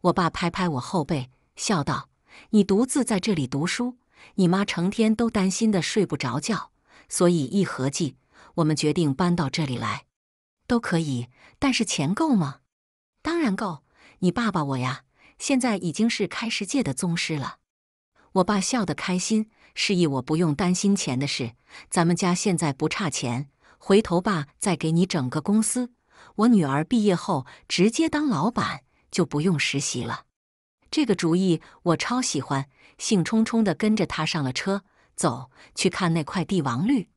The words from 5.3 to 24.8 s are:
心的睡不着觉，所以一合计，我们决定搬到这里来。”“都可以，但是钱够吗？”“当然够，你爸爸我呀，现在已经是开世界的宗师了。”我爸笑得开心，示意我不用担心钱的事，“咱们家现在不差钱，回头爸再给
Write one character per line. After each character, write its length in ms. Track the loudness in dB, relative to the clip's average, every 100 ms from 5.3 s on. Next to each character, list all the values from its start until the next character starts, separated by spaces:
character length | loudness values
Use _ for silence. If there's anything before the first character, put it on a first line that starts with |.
| 0 0
心 200 | 0 0
的 100 | 0
睡 280 | 0 0 0
不 100 | -2
着 220 | -4 -4
觉， 320 | -4 -6 -6 _ _ -20 _
所 220 | 2 4
以 160 | 4 2
一 180 | 0
合 240 | 0 0 -4
计， 300 | -2 -4 -6 _ _ -12 -2
我 80 |
们 120 | 0 2
决 160 | 0
定 220 | 2 0
搬 220 | 2 0 2
到 120 | 0
这 160 | -2
里 140 | -4 -2
来。 280 | -4 -6 _ _ _ _ _ _ _
”“都 120 | -2
可 180 | 0 -2
以， 300 | 0 -4 -6 _ -20 _
但 120 | 0
是 140 | 0 -2
钱 260 | -2 -2
够 220 | 0 2 2
吗 260 | 0 -6 _ _ _ _ _ _
？”“当 160 | -4 0
然 180 | 0 0
够， 280 | -4 -6 _ _ -20 _
你 100 | 0
爸 200 | 0 -2
爸 120 | 0
我 140 | -2 -2
呀， 240 | -4 -6 _ _ _ _
现 220 | 0 0
在 180 | 2 0
已 140 | -2
经 180 | 0 0
是 180 | 0 -4
开 220 | -4 -6
世 160 | -6 -4
界 160 | -2
的 100 | -2
宗 240 | -2 -2 -2
师 220 | -2 -4
了。” 220 | -6 -12 _ _ _ _ _ _ _
我 100 | 0
爸 160 | 2 0
笑 240 | 0 -2
得 120 | -2 -4
开 200 | -2 -4
心， 360 | 0 -2 -2 _ _ -6
示 180 | 0
意 140 | 2 2
我 140 | 0
不 120 | -2 0
用 180 | 2 2
担 180 | 0
心 220 | 2 2 0
钱 240 | 0 -2
的 80 | -2
事 260 | -4 -6 -8 _ -20 -4
，“咱 160 | 0 2
们 80 | 2
家 180 | 0
现 240 | 0 0 0
在 160 | 0
不 160 | -2 -4
差 220 | -2 -4
钱， 400 | -4 -4 -6 -8 _ _ _
回 240 | 4 4
头 180 | 4 0
爸 280 | 0 -2 -4 _
再 180 | -4
给 160 | -2